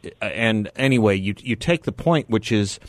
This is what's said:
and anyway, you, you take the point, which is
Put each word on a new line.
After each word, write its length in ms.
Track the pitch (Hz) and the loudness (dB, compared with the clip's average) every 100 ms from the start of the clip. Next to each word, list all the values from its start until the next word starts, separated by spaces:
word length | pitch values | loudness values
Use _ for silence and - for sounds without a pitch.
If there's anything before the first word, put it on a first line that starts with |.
| - - | -18 -10
and 480 | 104 76 113 110 104 - | -8 -2 0 0 -2 -2
anyway, 400 | 135 127 107 98 | 2 4 4 2
you, 200 | 95 101 | 0 -6
you 160 | 127 113 | -6 -4
take 280 | - 170 | 0 -2
the 80 | - | -2
point, 380 | - 165 160 - | -4 0 0 0
which 220 | 110 - | -2 0
is 280 | 110 101 - | 0 0 -6